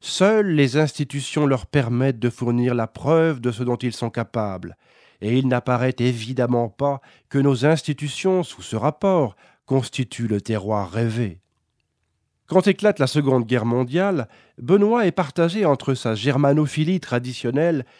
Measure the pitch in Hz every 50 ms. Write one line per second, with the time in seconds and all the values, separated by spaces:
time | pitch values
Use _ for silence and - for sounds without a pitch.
0 | - - - - 185 202 220 220 208 196 165 151 143 127 117 151 156 143 - -
1 | 147 127 - 139 131 - - 151 151 139 135 120 - - - 147 127 113 120 120
2 | 131 135 127 113 113 120 - - 123 120 120 120 123 127 120 120 113 113 - -
3 | - 131 160 165 165 165 151 123 117 127 113 110 127 120 123 117 127 123 113 -
4 | 123 117 - 120 113 - - 117 107 101 95 92 90 87 - - _ _ _ _
5 | _ _ _ _ 98 107 120 131 131 131 127 123 - - 127 120 123 127 123 -
6 | 120 127 123 117 110 117 131 127 123 113 123 120 117 110 - - 139 143 139 131
7 | - - - _ _ _ - 139 135 143 135 113 127 151 165 151 - - 147 -
8 | 147 143 - - - 190 185 185 170 - - - - - - 110 110 147 147 -
9 | - 196 190 170 143 110 98 - _ _ _ _ _ - 135 135 123 - - -
10 | 131 - - - 117 110 107 101 - - 110 104 95 104 110 104 98 87 90 110
11 | 117 117 110 117 120 101 85 87 _ _ _ _ _ _ _ _ _ _ _ _
12 | _ _ _ _ _ _ _ _ _ - 156 185 180 208 190 - 202 208 202 -
13 | 139 127 - 151 147 135 131 127 120 107 127 120 110 117 117 127 127 120 131 170
14 | 190 202 190 151 113 - _ - _ _ _ - 120 120 180 208 202 208 226 240
15 | 220 180 - - 175 139 - - 165 170 170 220 208 160 139 123 - - 135 120
16 | - 120 110 104 107 143 139 139 147 139 143 151 151 139 - 151 156 160 190 175
17 | - - 123 120 123 127 123 - - 120 123 139 160 170 165 139 120 - _ _